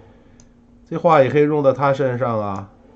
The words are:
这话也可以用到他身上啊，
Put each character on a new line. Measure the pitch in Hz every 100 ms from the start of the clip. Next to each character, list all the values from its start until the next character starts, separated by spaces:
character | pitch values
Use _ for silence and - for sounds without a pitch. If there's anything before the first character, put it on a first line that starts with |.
| - _ _ - - _ _ _ -
这 | 165
话 | 170 156
也 | 127
可 | 147
以 |
用 | 147 151
到 | 135
他 | 131 143
身 | 135 135 120
上 | 123 110
啊， | 104 98 98 _ _